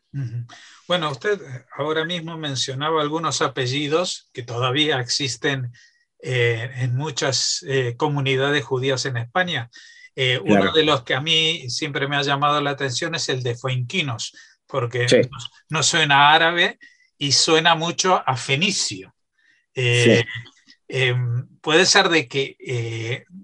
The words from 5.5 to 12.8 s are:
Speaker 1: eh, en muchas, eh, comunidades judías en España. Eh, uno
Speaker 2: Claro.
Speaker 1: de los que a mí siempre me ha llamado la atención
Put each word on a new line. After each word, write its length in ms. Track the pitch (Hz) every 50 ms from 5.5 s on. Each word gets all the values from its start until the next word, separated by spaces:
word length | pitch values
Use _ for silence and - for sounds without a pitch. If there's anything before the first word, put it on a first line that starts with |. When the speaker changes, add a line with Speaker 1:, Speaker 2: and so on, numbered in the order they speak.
| 139 135 127 120 - - - _ _ _ _ _ _ _ -
Speaker 1:
eh, 480 | 143 127 123 120 120 117 113 117 - 117 123
en 160 | 127 123 120
muchas, 720 | 131 147 156 - - 156 139 127 - - - - - 175 151
eh, 260 | 135 135 127 120 117
comunidades 680 | - 156 147 143 143 135 135 135 131 135 139 147 147 127
judías 400 | - 135 127 127 135 135 127 -
en 140 | 139 123 117
España. 500 | 117 - - 185 185 175 160 131 120 - - - - - - - - - _
Eh, 240 | 143 131 127 127 131 98
uno 180 | 104 104 101
Speaker 2:
Claro. 120 | 98 - 151
Speaker 1:
de 120 | 160 151
los 180 | 151 147 131 -
que 120 | - 147
a 60 | 131
mí 480 | 147 165 165 160 160 160 165 160 139 123
siempre 400 | 120 - 160 147 139 147 139 139
me 80 | 143
ha 60 | 143 139
llamado 380 | 143 143 139 147 147 147 147 143
la 80 | 143
atención 440 | 143 139